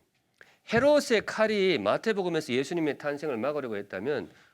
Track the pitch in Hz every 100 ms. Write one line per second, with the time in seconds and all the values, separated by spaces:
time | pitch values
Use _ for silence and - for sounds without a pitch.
0 | _ _ _ _ - _ - 226 277 294
1 | - 220 - - 220 214 190 147 98 131
2 | 233 202 180 165 - 123 139 175 156 127
3 | 147 143 156 120 123 151 131 101 101 95
4 | 113 143 82 - _